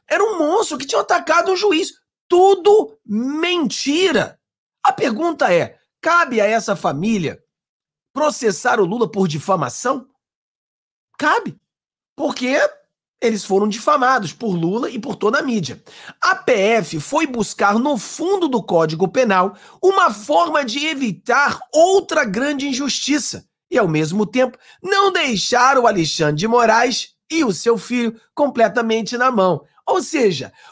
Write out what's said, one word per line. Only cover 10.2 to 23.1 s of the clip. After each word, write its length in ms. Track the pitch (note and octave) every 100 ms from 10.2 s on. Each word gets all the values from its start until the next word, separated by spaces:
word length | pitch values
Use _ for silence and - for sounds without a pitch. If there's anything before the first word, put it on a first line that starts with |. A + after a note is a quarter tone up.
| _ _ _ _ _ _ _ _ _ -
Cabe, 380 | D4+ G4+ F#4 - _ _ _ _ _ -
porque 440 | C#4+ - B3 C#4 D5 - _ _ _ _
eles 240 | A#3+ G#3+ -
foram 220 | G3 G#3+
difamados 680 | G3+ - D4 B3+ C4 F#3+
por 220 | - A3+ F3
Lula 340 | E3 G#3+ C#4
e 80 | A#3
por 180 | B3+ G3
toda 240 | G3+ C4+
a 40 |
mídia. 380 | D4 A3+ D3+ A2 - - - -
A 140 | F4+ F#4
P 160 | -
F 480 | A3+ G3+ A3+ F#3 D#3+
foi 280 | - D4 D#4
buscar 500 | B3 G#3 - G3+ G#3
no 200 | C#4 C4
fundo 500 | - - F4 G4 D#4+
do 160 | A#3+
Código 440 | - F3 D#3+ D#3+ F#3
Penal 480 | C4 A#3+ F#3+ F#3 - - -
uma 300 | F#4 G4 F4
forma 540 | G#3 G#3+ D#4+ E4+ D4+ C4
de 200 | C4 D#4
evitar 720 | D4 B3 E3+ - A#3+ C#4 F#3+ -
outra 540 | D4+ F4 G4 - D#4 B3
grande 420 | F#3+ C#4+ C#4+ C#4
injustiça 800 | B3 C#4+ - -